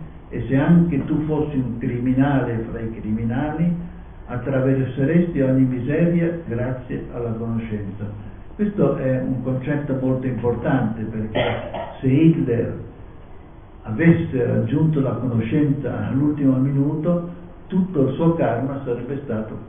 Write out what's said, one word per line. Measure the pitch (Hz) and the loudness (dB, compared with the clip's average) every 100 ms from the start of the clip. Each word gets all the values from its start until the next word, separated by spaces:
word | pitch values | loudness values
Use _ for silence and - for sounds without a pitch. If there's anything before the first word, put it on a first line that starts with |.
| - - - | -10 -14 -10
e | 120 113 | -8 0
se | 135 | 2
anche | 165 170 165 139 - | 6 6 6 2 0
tu | 151 156 | 0 0
fossi | 147 - 135 | 0 0 0
un | 123 - | -2 -2
criminale | 127 120 127 127 143 135 117 113 113 | -2 0 2 4 4 2 0 -2 -4
fra | - | -6
i | 113 110 | -6 -6
criminali, | 107 110 113 127 151 160 175 175 - - - - - | -4 -2 0 -2 -2 0 0 0 -6 -12 -16 -16 -10
attraverseresti | 123 135 131 135 131 120 - 139 170 170 143 | -6 -2 0 2 2 0 0 2 4 4 2
ogni | 131 131 | 2 4
miseria | 127 120 127 160 170 170 165 - - | 4 2 0 2 2 4 2 -2 -4
grazie | 117 123 127 - 139 - | -4 -4 -4 -6 -8 -8
alla | 127 117 | -6 -4
conoscenza." | 110 113 113 113 104 98 92 104 - - - - - | -4 -4 -4 -4 -6 -6 -8 -10 -10 -12 -14 -10 -4
Questo | 208 - 139 135 | -2 2 2 2
è | 131 127 | 0 0
un | - 127 | -2 -2
concetto | 131 131 147 143 - 131 | -2 -2 -2 -2 -2 -2
molto | 131 127 131 | 0 0 -2
importante, | 104 120 110 151 131 110 110 | -2 -2 0 0 0 0 -2
perché | 107 110 107 - - - - - - - | -6 -6 -2 0 0 -2 -6 -8 -10 -2
se | 131 | 2
Hitler | 139 165 156 123 113 107 - - - - - - - - - - - | 6 6 6 2 0 -2 -4 -10 -16 -18 -18 -18 -18 -18 -20 -20 -14
avesse | 110 110 170 165 165 131 117 | -6 4 6 6 2 0 2
raggiunto | 113 113 151 160 143 | 2 2 2 2 2
la | 123 | 0
conoscenza | 110 113 113 107 147 143 - 123 113 107 | 0 0 0 2 2 2 2 -2 -4 -2
all'ultimo | 131 147 147 135 127 | 2 2 2 4 4
minuto, | 139 139 147 160 170 175 - - - - - | 4 2 2 0 0 0 -2 -10 -16 -18 -2
tutto | 180 180 156 131 | 0 2 2 0
il | 151 | 2
suo | 165 | 2
karma | 160 123 117 139 135 | 4 2 0 -2 -4
sarebbe | 123 120 131 139 - | -4 -4 -4 -6 -4
stato | 107 110 - | -4 -6 -10